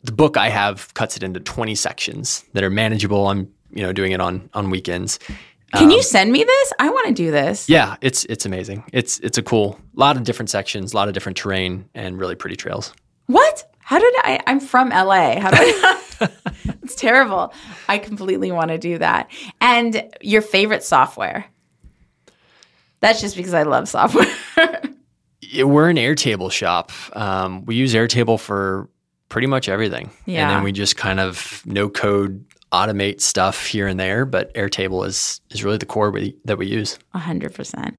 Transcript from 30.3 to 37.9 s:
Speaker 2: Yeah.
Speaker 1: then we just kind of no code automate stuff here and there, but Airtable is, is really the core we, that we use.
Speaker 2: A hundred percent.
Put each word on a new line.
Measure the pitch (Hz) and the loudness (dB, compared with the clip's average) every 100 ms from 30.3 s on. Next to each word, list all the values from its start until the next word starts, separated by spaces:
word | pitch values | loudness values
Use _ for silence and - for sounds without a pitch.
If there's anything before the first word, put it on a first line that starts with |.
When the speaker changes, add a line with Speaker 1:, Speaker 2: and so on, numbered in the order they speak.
Speaker 2:
Yeah. | 170 147 | -2 0
Speaker 1:
then | 104 | 0
we | 98 | -2
just | 98 101 - | -2 -2 -2
kind | 95 95 | -2 -2
of | 95 87 - - - | -2 -6 -12 -14 -6
no | 98 104 | -2 -2
code | 101 104 101 98 95 - _ _ | -2 0 0 -2 -6 -16 _ _
automate | 87 104 101 98 - | 0 2 0 -4 -2
stuff | - 104 95 - - | -2 0 0 -2 -6
here | 110 98 | -4 -4
and | 92 | -2
there, | 95 104 135 | -2 -2 -2
but | 101 101 | -2 -4
Airtable | 117 98 - 95 92 95 | -6 -6 -4 -4 -4 -4
is, | 92 - - _ | -6 -6 -8 _
is | 104 | -8
really | 101 107 | -4 -4
the | 98 | -4
core | 107 104 | -2 -2
we, | 101 98 - - | -2 -8 -10 -6
that | 101 | -6
we | 95 | -2
use. | 110 104 - _ | -4 -4 -10 _
Speaker 2:
A | 185 | -10
hundred | 165 - - - | -6 -8 -8 -12
percent. | - - - | -14 -10 -12